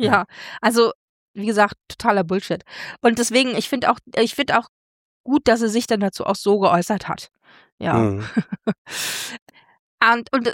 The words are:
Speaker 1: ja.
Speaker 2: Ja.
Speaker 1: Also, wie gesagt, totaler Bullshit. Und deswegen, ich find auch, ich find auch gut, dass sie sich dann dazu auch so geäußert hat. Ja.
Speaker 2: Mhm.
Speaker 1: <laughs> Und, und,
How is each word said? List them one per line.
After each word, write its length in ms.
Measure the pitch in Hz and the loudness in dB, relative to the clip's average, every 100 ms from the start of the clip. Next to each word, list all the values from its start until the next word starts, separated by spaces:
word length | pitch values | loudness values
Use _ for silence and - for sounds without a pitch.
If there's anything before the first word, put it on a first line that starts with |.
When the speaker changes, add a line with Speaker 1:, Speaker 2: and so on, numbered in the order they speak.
Speaker 1:
ja. 80 | 226 | 0
Speaker 2:
Ja. 140 | 208 175 - - - | 0 -2 -10 -16 -4
Speaker 1:
Also, 320 | 220 233 233 - _ _ _ - | 0 2 2 0 _ _ _ -8
wie 100 | 208 | -2
gesagt, 300 | 208 208 - - | 2 2 0 -18
totaler 340 | - 233 202 | -6 0 2
Bullshit. 400 | 170 190 - - - - - - | 2 -2 -2 -8 -8 -16 -16 0
Und 180 | 247 226 | 0 2
deswegen, 360 | 240 240 254 233 | 2 2 2 0
ich 140 | - | -2
find 180 | 262 - | -2 0
auch, 120 | 240 - - | -2 -2 -2
ich 180 | 233 | -2
find 180 | - 277 | 0 0
auch 140 | 233 - _ _ _ _ _ | 0 -2 _ _ _ _ _
gut, 240 | - 285 247 | -2 0 4
dass 120 | 226 | 2
sie 100 | 226 | 2
sich 160 | 220 - | -2 0
dann 140 | 220 | 0
dazu 260 | 196 - - | -2 -4 -4
auch 100 | 208 | -2
so 220 | 202 202 | 2 2
geäußert 500 | 190 175 175 208 - | 4 2 0 -4 -4
hat. 220 | - - _ _ - _ - | -10 -12 _ _ -20 _ -8
Ja. 160 | 120 | -2
Speaker 2:
Mhm. 320 | 113 110 98 110 | 2 2 -2 -4
Speaker 1:
<laughs> 1040 | - - - - - - - - - - - _ - _ _ _ - 226 | -4 -6 -6 -6 -8 -8 -10 -8 -8 -10 -14 _ -20 _ _ _ 0 2
Und, 220 | 233 226 | 2 0
und, 200 | 269 233 | -2 0